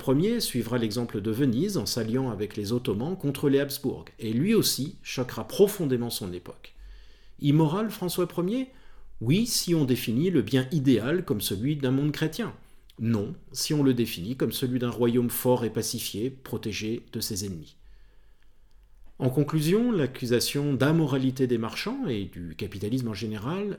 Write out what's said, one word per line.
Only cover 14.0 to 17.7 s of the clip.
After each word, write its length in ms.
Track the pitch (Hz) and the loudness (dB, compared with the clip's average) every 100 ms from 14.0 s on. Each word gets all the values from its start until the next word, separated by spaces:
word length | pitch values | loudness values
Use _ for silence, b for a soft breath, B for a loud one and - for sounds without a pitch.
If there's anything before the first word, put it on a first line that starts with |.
| 110 - 90 127 | 2 -2 -6 -2
comme 160 | 135 | -2
celui 260 | - 127 127 | 0 -2 0
d'un 120 | 123 | -2
royaume 400 | 107 120 120 120 | 2 4 4 2
fort 340 | - 127 123 | 2 2 2
et 60 | 113 | 2
pacifié, 600 | 113 110 117 - 98 123 | -2 -4 -4 -6 -4 -6
protégé 760 | 131 - 110 113 95 107 117 - | -6 -8 -6 -6 -4 -4 -6 -6
de 80 | 113 | -8
ses 240 | - 104 | -6 -4
ennemis. 320 | 101 85 76 | -6 -8 -12